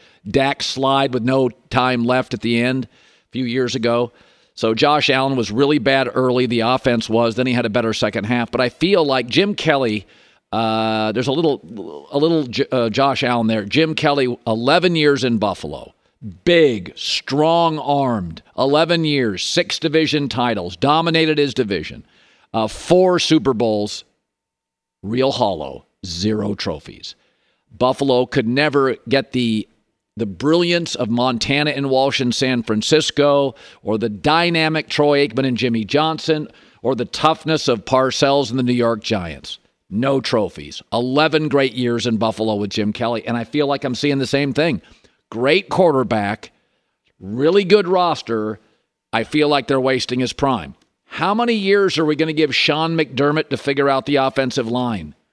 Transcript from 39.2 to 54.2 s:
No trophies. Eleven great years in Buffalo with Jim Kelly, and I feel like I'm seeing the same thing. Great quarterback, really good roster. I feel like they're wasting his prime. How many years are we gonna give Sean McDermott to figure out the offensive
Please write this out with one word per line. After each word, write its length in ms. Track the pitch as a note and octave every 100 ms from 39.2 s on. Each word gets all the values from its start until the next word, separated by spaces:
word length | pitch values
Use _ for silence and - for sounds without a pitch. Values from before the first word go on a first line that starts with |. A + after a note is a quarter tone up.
| E2+ C#2 - - _ _ _
No 320 | G2 C3 C#3
trophies. 600 | - A#2 F#2+ - D2 - -
Eleven 560 | A2+ B2+ C#3 D#3 D#3 D3+
great 260 | C#3 C3+
years 300 | A2+ B2 A#2+
in 120 | A2+ A2
Buffalo 400 | A2+ G#2+ A2 G#2
with 140 | G#2
Jim 220 | A2 G#2
Kelly, 320 | G#2 A#2 A#2
and 120 | B2 A#2
I 80 |
feel 240 | A#2 D3 C#3+
like 160 | C#3
I'm 100 | C3+
seeing 240 | B2+ C#3+ C#3
the 80 | C3
same 260 | C#3 C#3+
thing. 300 | B2+ E3 A2 - _ _ _ _
Great 380 | A2+ C3 F3+ G3+
quarterback, 840 | - F3+ C3+ A2+ A2 G2+ G#2+ - _ _ _ _ _ _ _
really 420 | F#2 A#2 D3 G3+
good 240 | F#3+ G#3 F3+
roster. 720 | F#3 F3 D3 - A2+ G#2+ G#2 _ _ _ _ _
I 100 | A2+
feel 260 | A2 D3+ D3
like 200 | C#3+ B2
they're 120 | C3+
wasting 380 | C3 C3 - B2+
his 140 | B2
prime. 420 | - C#3 A#2 C#2+ - _ _
How 280 | _ - E3+
many 220 | G#3+ A#3+
years 420 | A3 F#3+ G3+ G3 D3+
are 80 |
we 120 | D#3 D3+
gonna 160 | D#3+
give 240 | D#3 D3+ B2
Sean 420 | - D3+ E3 E3
McDermott 520 | D#3 C3 C#3+ D3 -
to 60 | C3
figure 320 | - C#3 C#3
out 180 | C3+ C3
the 100 |
offensive 500 | C#3+